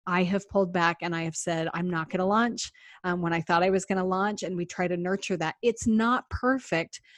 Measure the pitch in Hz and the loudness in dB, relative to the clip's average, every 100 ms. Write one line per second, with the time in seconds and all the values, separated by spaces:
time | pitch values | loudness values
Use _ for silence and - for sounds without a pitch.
0 | - 180 180 196 - 196 185 180 170 170 | -2 0 2 0 0 0 2 2 2 2
1 | 170 165 165 - - 165 160 170 180 165 | -2 -4 -4 -4 -2 -2 -2 -2 -2 -2
2 | 160 185 190 214 240 226 - - - - | -2 0 2 2 2 -2 -8 -12 -20 -8
3 | 180 175 170 165 - 170 185 190 185 190 | -4 -2 0 0 2 2 4 2 0 -2
4 | 185 185 208 202 180 180 175 - 180 175 | 0 0 -2 -2 -4 -4 -6 -2 -2 0
5 | 180 196 - 175 160 - 233 226 233 220 | 0 -2 -2 -2 -2 -2 -2 0 2 2
6 | 226 254 - - 247 269 - 165 165 - | 2 0 -2 -4 0 0 0 -2 -2 -8
7 | - | -20